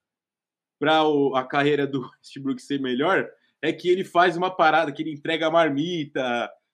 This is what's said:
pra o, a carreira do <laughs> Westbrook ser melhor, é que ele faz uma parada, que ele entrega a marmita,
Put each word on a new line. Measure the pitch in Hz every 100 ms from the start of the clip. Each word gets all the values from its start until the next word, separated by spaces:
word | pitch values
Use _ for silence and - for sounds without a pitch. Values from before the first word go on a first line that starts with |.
| _ _ _ _ _ _ _ _
pra | 147 156 156
o, | 147 139 131
a | 131
carreira | 147 143 147 135
do | 135 117 _
<laughs> |
Westbrook | - - 135 127
ser | - 143
melhor, | 131 123 156 185 - - _ _
é | 147
que | 160 180
ele | 180 185
faz | 175 180 165
uma | 180 180
parada, | 160 156 156
que | 147
ele | 156
entrega | 147 151 160 131
a |
marmita, | 165 160 139 160 175 147 151 127 120 110 - _